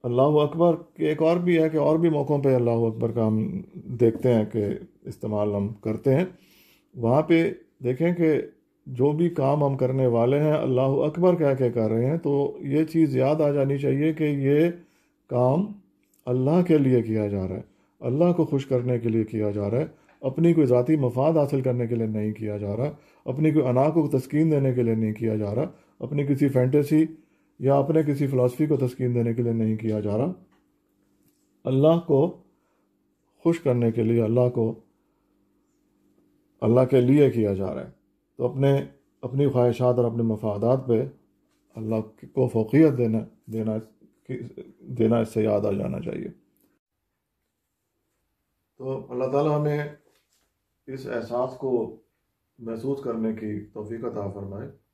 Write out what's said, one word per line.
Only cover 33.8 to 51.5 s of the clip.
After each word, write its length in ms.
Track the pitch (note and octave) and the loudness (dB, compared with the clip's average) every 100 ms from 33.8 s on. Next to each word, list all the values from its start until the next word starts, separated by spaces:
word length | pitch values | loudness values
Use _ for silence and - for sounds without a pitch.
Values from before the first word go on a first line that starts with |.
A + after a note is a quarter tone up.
| A#2 | 0
के 120 | A#2 | 0
लिए, 160 | A2+ A#2 | 2 2
अल्लाह 260 | A2 A#2+ B2 | 2 2 2
को, 200 | B2 A2+ - _ _ _ _ _ _ _ _ _ _ _ _ _ _ _ _ _ _ | 0 -4 -4 _ _ _ _ _ _ _ _ _ _ _ _ _ _ _ _ _ _
अल्लाह 220 | A#2 A#2+ B2+ | 2 4 4
के 140 | C3 | 4
लिए 260 | B2 C#3+ C#3 | 4 4 4
किया 240 | A2+ G#2 | 2 0
जा 120 | G2 F#2+ | 0 -4
रहा 140 | C2+ | -6
है। 120 | B1+ _ _ _ _ - | -12 _ _ _ _ -6
तो 60 | |
अपने, 280 | B2 C3 C#3 C#3 C#3 _ _ _ | -6 0 2 0 -2 _ _ _
अपनी 260 | B2+ C3 C#3+ | -8 0 0
ख्वाहिशात 500 | B2 B2 A#2 B2+ B2 | 2 2 2 0 2
और 60 | |
अपने 180 | A#2 A#2 | 0 0
मफादात 600 | A2+ G#2+ A2+ G2+ A2+ C3 C3 | -2 -2 -4 -2 0 0 0
पे 100 | A2+ C3+ - _ _ _ _ _ - | -2 -2 -10 _ _ _ _ _ -12
अल्लाह 240 | A2 A2 A2 _ - | -4 -4 -6 _ -10
को 220 | - B2+ | -2 0
फ़ौक़ियत 460 | A2+ A2 C#3 D#3+ | 0 0 4 4
देना, 300 | B2+ A#2+ A2 - _ - | 4 0 0 -4 _ -12
देना, 280 | A2 A2 A2 A2 _ _ _ _ B2+ A#2+ - - _ - | -6 -4 -6 -8 _ _ _ _ -12 -12 -16 -20 _ -14
देना 280 | B2 A2+ A#2 | 0 2 2
इससे 220 | A2+ A2+ | 0 -2
याद 240 | G#2+ G#2 G#2 | 0 0 0
आ 40 | |
जाना 280 | G2 - - | -4 -4 -6
चाहिए। 280 | - - - - _ _ _ _ _ _ _ _ _ _ _ _ _ _ _ _ _ _ _ _ _ _ _ _ | -8 -10 -12 -14 _ _ _ _ _ _ _ _ _ _ _ _ _ _ _ _ _ _ _ _ _ _ _ _
तो 140 | C3 C3 | -8 -8
अल्लाह 260 | - B2 C3 | -8 -6 -2
ताला 260 | C#3 D3+ | 0 0
हमें 420 | D3 D3 D3 D3 - _ _ _ _ _ _ _ _ - | 0 -2 -2 -6 -12 _ _ _ _ _ _ _ _ -16
इस 180 | C3 C3+ | -14 -8
एहसास 480 | A#2+ A2 A#2+ A2 | -8 -6 -6 -6